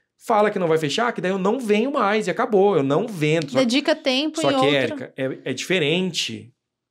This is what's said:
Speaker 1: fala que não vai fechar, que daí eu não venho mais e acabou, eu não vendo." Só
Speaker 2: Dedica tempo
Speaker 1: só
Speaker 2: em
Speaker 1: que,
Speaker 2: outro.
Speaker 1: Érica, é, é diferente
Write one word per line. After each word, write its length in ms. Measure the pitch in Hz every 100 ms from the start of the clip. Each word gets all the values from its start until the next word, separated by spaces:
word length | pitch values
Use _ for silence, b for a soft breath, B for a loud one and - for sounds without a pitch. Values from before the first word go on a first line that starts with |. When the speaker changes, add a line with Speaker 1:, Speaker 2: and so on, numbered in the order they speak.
| _ _
Speaker 1:
fala 340 | - 220 208
que 80 | 208
não 80 | 175
vai 100 | 160
fechar, 340 | 156 139 240
que 80 | 226
daí 120 | 180
eu 60 | 190
não 200 | 185 254
venho 320 | 233 208 254
mais 360 | 294 202 214 185
e 20 |
acabou, 460 | 175 247 214 196 180
eu 80 |
não 240 | 135 147 233
vendo." 420 | 190 151 160 -
Só 80 | 254
Speaker 2:
Dedica 380 | 262 254 294 311
tempo 440 | 311 254 311 311
Speaker 1:
só 80 | 294
Speaker 2:
em 20 |
Speaker 1:
que, 60 | 269
Speaker 2:
outro. 140 | 262 143
Speaker 1:
Érica, 360 | 127 285 - -
é, 340 | 131 156 -
é 20 |
diferente 1000 | 123 - 185 147 170 185 156 - 110 110 _ _ _ _